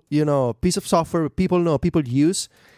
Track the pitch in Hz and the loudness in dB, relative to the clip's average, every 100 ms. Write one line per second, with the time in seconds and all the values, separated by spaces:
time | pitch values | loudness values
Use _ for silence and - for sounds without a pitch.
0 | - 147 147 143 123 110 180 190 - 175 | -4 0 2 2 0 -2 -2 -2 0 0
1 | 160 170 151 - 185 180 170 143 175 165 | 0 -2 -2 -2 0 0 0 0 0 0
2 | 127 131 156 190 - _ _ | 0 2 2 0 -6 _ _